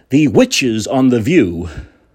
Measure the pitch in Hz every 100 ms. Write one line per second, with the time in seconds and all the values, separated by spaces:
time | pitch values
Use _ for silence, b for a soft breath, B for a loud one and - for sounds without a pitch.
0 | b 139 151 104 254 - 135 110 104 131
1 | 131 120 107 175 98 82 85 B B B
2 | B